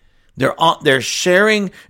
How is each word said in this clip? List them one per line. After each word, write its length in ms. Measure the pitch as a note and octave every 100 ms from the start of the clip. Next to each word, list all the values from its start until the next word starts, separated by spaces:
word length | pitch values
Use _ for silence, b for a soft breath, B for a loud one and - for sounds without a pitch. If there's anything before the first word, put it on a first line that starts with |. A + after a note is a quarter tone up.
| _ _ _ -
They're 240 | B2 -
on, 240 | E3 -
they're 160 | D3+ C3
sharing, 680 | A#2 - F3+ F3+ G#3+ G#3+ F#3+ B